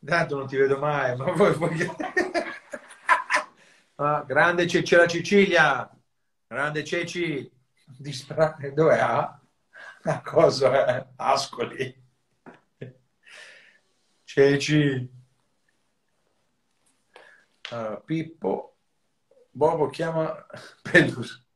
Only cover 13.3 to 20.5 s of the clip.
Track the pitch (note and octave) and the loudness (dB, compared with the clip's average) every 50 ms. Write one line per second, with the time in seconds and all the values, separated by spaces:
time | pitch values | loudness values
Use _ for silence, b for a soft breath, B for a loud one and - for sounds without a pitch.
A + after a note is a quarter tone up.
13.3 | B B B B B B B B B B B _ _ _ _ _ _ _ _ _ | B B B B B B B B B B B _ _ _ _ _ _ _ _ _
14.3 | - - C#3 C#3 C#3 C#3+ C#3 - D3+ D3+ D3 C#3+ C3 B2+ B2+ - - - - _ | 2 4 6 6 6 2 0 2 2 2 2 2 0 -2 -6 -8 -14 -20 -20 _
15.3 | _ _ _ _ _ _ _ _ _ _ _ _ _ _ _ _ _ _ _ _ | _ _ _ _ _ _ _ _ _ _ _ _ _ _ _ _ _ _ _ _
16.3 | _ _ _ _ _ _ _ _ _ _ _ _ _ _ _ _ b b b b | _ _ _ _ _ _ _ _ _ _ _ _ _ _ _ _ b b b b
17.3 | b b b b _ _ _ - - A#2 A2+ A2 G#2+ G#2 _ _ D#3 E3 D#3 D#3+ | b b b b _ _ _ -12 -10 -8 -8 -8 -8 -10 _ _ -6 -6 -6 -8
18.3 | - _ - - F#3+ - - - _ _ _ _ _ _ _ _ _ _ _ _ | -12 _ -4 -4 -4 -4 -6 -12 _ _ _ _ _ _ _ _ _ _ _ _
19.3 | _ _ _ _ _ B2+ D3 D#3 E3+ D#3+ D3+ C3+ - - E3 E3 D#3+ D#3+ D#3+ D#3 | _ _ _ _ _ 0 0 2 2 2 -2 -2 -2 -4 -6 -4 -2 -2 -4 -4
20.3 | - - - _ | -6 -10 -14 _